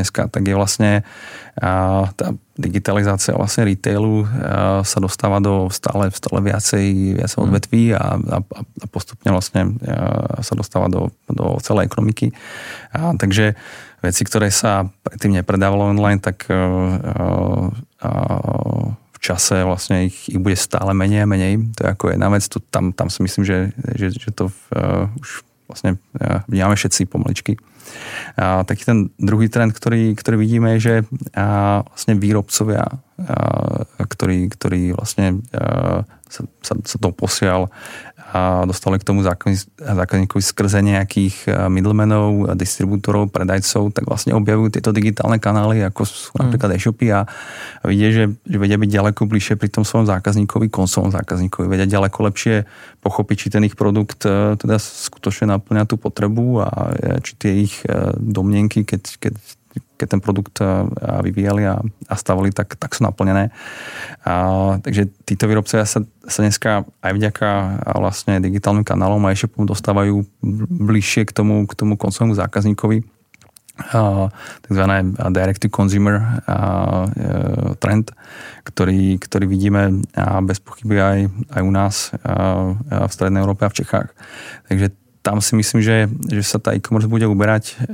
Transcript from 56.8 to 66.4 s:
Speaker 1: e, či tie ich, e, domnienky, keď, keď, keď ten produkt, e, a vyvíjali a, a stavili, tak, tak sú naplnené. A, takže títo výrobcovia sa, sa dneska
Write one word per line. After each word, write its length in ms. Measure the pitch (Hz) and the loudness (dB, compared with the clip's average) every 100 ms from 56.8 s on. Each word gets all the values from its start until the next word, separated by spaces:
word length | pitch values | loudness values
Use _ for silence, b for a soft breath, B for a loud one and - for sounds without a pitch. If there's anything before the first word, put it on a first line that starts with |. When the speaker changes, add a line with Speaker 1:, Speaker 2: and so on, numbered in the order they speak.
| - | -4
Speaker 1:
e, 320 | - - - - | -2 -2 -2 -4
či 80 | |
tie 200 | - 107 98 101 | -4 0 2 0
ich, 160 | - | -2
e, 320 | - - 95 | -4 -2 0
domnienky, 720 | - 110 95 98 101 104 110 104 | -2 -2 0 2 2 2 0 0
keď, 160 | 98 - - | -2 -6 -6
keď, 160 | 107 107 - - _ - - - | -6 -6 -14 -20 _ -14 -12 -8
keď 100 | - | -2
ten 140 | 98 | -2
produkt, 400 | 95 101 101 - | 0 -2 -2 -2
e, 40 | 98 | 0
a 540 | 95 95 - - 98 98 | 0 -2 -4 -4 -2 -2
vyvíjali 400 | 98 101 101 104 | 0 0 2 0
a, 160 | 101 | 0
a 320 | 110 - - | -4 -8 -8
stavili, 400 | 98 - 92 98 | -6 -2 0 0
tak, 240 | 98 104 - | 0 -4 -6
tak 160 | - | -8
sú 80 | - | -2
naplnené. 460 | 104 104 95 95 104 B B B B B B B | -2 0 2 2 0 B B B B B B B
A, 560 | - 87 92 95 95 98 | -2 0 2 2 2 0
takže 300 | - 101 101 - - | 0 0 0 -2 -6
títo 220 | 95 110 | -2 2
výrobcovia 360 | 107 104 113 | 0 0 0
sa, 160 | 104 110 104 _ | 0 -2 -4 _
sa 160 | - | -8
dneska 440 | - | 0